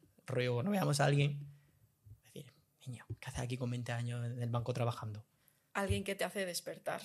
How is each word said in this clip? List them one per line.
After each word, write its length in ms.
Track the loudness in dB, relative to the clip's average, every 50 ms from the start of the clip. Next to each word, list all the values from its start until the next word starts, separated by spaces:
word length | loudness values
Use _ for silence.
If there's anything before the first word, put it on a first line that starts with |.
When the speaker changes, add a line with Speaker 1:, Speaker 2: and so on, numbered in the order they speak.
| -14 -20 _ -20 _
Speaker 1:
Rollo, 280 | -2 0 0 2 2 2
cuando 160 | 2 2 2
veamos 300 | 2 2 4 4 4 6
a 60 | 6
alguien, 400 | 6 6 6 4 4 2 -2 -6 -10 -14 -20 _ _ _ _ -20 _ _ _ _ -20 -20 -20 _
decir, 280 | -18 -16 -16 -16 -16 -20 _ _ _ _ _ -14
"Niño, 180 | -12 -12 -12 -10 -12 -12 -10
¿qué 100 | -10 -6
haces 120 | -4 -4
aquí 160 | -2 -2 -2
con 140 | -2 -2 -2
veinte 220 | -2 -2 -2 -2 -2
años 320 | -2 -2 -2 -2 -2 -4
en 140 | -4 -2 -2 -2
el 80 | 0
banco 220 | 2 2 2 0 0
trabajando?". 500 | 2 2 2 2 0 -4 -6 -8 -8 -12 -16 _ _ _ _ _ _ _ _ _
Speaker 2:
Alguien 300 | -2 0 2 2 0 2
que 100 | -2 0
te 80 | 0 0
hace 200 | 0 0 0 -2
despertar. 560 | 0 -2 -4 -4 -6 -10 -6 -4 -4 -4 -4 -4